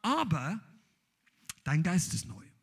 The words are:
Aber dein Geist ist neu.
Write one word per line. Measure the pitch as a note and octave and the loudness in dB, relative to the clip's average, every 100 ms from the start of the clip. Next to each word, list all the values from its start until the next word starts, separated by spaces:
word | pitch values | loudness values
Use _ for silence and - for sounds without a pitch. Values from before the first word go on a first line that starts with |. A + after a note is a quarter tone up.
Aber | A3 D4+ C4 D#3 C3+ A3 - - _ _ _ _ _ _ - - | 0 0 2 0 -2 -6 -10 -20 _ _ _ _ _ _ -20 -8
dein | - D3+ | 0 2
Geist | E3+ F3+ - - | 4 2 2 -4
ist | - | -4
neu. | - - _ | -14 -18 _